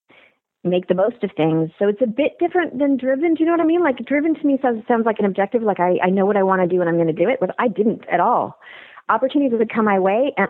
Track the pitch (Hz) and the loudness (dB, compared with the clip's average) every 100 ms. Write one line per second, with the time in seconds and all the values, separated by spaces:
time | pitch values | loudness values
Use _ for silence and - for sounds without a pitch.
0 | _ - _ _ _ _ 175 180 185 180 | _ -20 _ _ _ _ -2 -2 0 0
1 | 214 240 196 - 160 160 160 - 208 208 | 0 -2 -8 -2 0 0 -2 -2 -2 0
2 | 240 220 294 - 339 359 320 247 285 262 | -2 0 -2 -2 -2 -2 -2 -2 0 0
3 | 254 269 339 320 330 339 320 349 320 254 | 0 0 0 0 0 0 2 2 0 -2
4 | 233 285 320 311 285 269 254 220 - 233 | -2 -2 0 -2 0 0 0 -2 -2 0
5 | 226 214 208 185 196 233 214 180 180 180 | 0 0 -2 0 -2 -2 -2 0 0 0
6 | 180 190 190 202 190 185 175 180 170 170 | 0 2 2 2 2 2 2 0 0 0
7 | 165 160 185 - 185 - 240 185 214 - | 0 0 0 0 -4 -2 -2 0 -2 -2
8 | - 175 202 208 110 - - - - - | -4 0 2 0 -2 -8 -20 -20 -20 -12
9 | - 220 269 285 277 226 220 226 214 196 | -2 0 0 0 0 0 -2 0 2 2
10 | 190 214 277 - 196 | 2 0 0 -2 -2